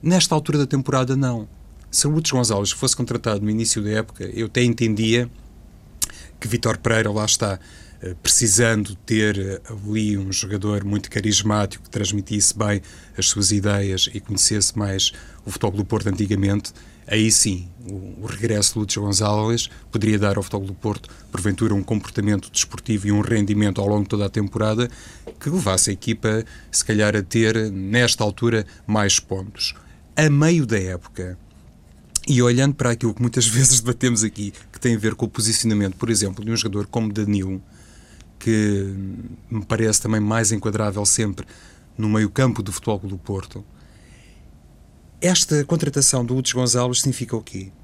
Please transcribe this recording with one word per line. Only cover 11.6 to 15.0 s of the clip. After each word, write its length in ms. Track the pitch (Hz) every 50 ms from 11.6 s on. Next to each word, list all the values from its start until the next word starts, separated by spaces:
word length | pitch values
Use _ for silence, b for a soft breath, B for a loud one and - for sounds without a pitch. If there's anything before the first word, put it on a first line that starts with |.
| 101 98 - - -
que 60 | -
transmitisse 680 | - - 104 95 98 104 98 - 107 104 101 - -
bem 240 | 107 107 104 104 101 B B B B B B B
as 100 | - 95
suas 260 | - - 104 98 92 104
ideias 560 | 104 95 104 101 101 101 98 95 92 - - -
e 60 | 104
conhecesse 580 | - - 101 95 - - 110 104 95 - - 107
mais 340 | 104 98 95 95